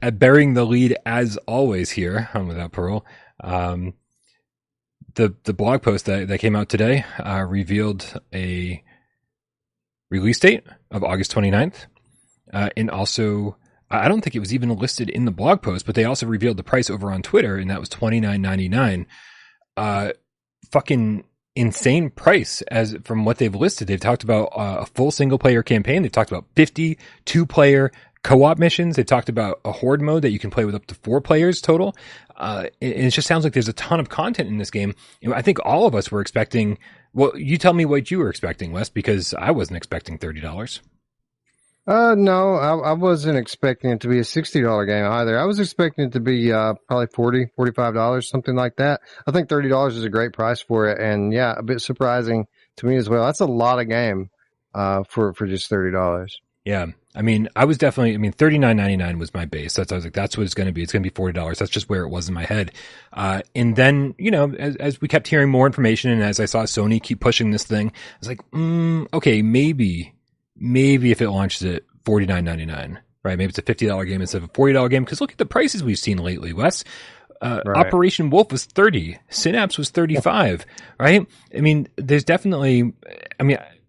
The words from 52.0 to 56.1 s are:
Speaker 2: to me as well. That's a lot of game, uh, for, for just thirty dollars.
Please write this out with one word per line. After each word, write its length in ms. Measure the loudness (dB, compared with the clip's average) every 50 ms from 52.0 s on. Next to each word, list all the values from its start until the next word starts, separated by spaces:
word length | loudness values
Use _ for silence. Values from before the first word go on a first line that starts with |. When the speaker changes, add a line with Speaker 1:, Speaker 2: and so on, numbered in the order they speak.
| 0 0 0 0 0 0 -2 -2 -4 -6 _ _ _ _ _ -4
Speaker 2:
to 80 | 0
me 100 | 0 2
as 120 | 2 2 2
well. 160 | 2 2 2
That's 140 | 0 0 0
a 80 | -2
lot 320 | 0 0 2 2 2 2 2
of 100 | 0 0
game, 420 | 0 0 0 0 -2 -4 -6 -8 _ _ _ _ _ _ _ _ -6
uh, 300 | -2 -2 0 0 -2 -2 -2
for, 240 | -2 0 0 0
for 140 | 0 -4 -4
just 220 | -4 -4 -4 -4 -2
thirty 220 | -2 0 0 0
dollars. 480 | 0 0 0 0